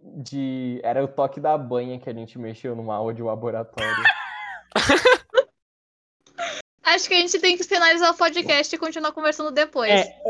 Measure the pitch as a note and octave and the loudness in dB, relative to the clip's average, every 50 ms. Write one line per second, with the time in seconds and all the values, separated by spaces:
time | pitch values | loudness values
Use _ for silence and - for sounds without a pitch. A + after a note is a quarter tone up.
0 | - - - D3+ C3+ - - C#3 C3+ C3+ C3 C3 B2+ B2+ B2 B2 - A2+ A#2+ C3 | -20 -18 -16 -16 -14 -10 -8 -6 -6 -4 -6 -6 -6 -6 -6 -4 -4 -2 0 0
1 | C#3 C3+ C#3 - C#3+ C3+ C#3 - C#3+ D3+ D#3 D3+ C#3 A#2+ B2 B2 B2 B2+ B2+ B2 | 0 -2 -2 -2 -2 -2 -2 -2 -2 0 0 0 -2 -4 -4 -4 -4 -4 -8 -10
2 | B2 C3 A#2+ A2+ A2+ A2 - B2+ A#2 A2 A2+ A2 - C3 A#2+ A2+ A2+ A2+ G#2+ G#2 | -10 -12 -12 -10 -12 -14 -14 -12 -12 -12 -10 -10 -8 -8 -8 -8 -6 -6 -4 -4
3 | A2 A2+ A2+ A2+ A#2 A2+ A2 G#2+ A2+ A#2 A2 A2+ A2+ - - - C#5 C5+ - - | -4 -4 -4 -4 -4 -4 -4 -4 -4 -6 -6 -6 -8 -8 -8 -6 -4 -2 -2 0
4 | - - G5 - - - - - - G#5 F#5+ - - _ - - - - - E4 | 0 0 0 -2 -6 -12 -12 -10 -10 -10 -12 -14 -14 _ -4 -2 2 2 2 4
5 | - B4+ B4+ - - _ - A#4 C#5+ - _ _ _ _ _ _ _ _ _ _ | 6 6 4 4 2 _ 0 0 0 0 _ _ _ _ _ _ _ _ _ _
6 | _ _ _ _ _ _ _ - E5+ E5 D5+ C#5 - _ _ _ - D#4+ E4+ F#4+ | _ _ _ _ _ _ _ -8 -8 -8 -8 -10 -12 _ _ _ 0 2 2 2
7 | F#4 - F#4+ F4 F4 F4+ - F#4+ E4+ F#4 F4 F4 F4+ - G4+ F4 E4+ E4 E4 E4+ | 2 2 2 4 4 2 2 2 2 2 2 2 0 0 2 4 6 6 4 6
8 | F4 E4 E4+ - F4+ E4 D#4 F4 F4 - D#4 C#4+ D4 - - D#4+ - D#4+ D#4 E4+ | 4 4 4 4 2 2 2 0 0 2 2 2 2 0 -2 -6 -6 -6 -4 -4
9 | D#4 D#4 D4+ D#4+ D#4 D4+ D4+ D4+ D4+ D4+ C4 C#4+ D4+ D4+ - C#4 A#3 G#3+ G#3 G3 | -4 -4 -4 -2 -2 -2 -2 -2 -4 -2 0 0 0 0 0 0 2 4 4 4
10 | F3+ - - - - | 4 2 -2 -6 -4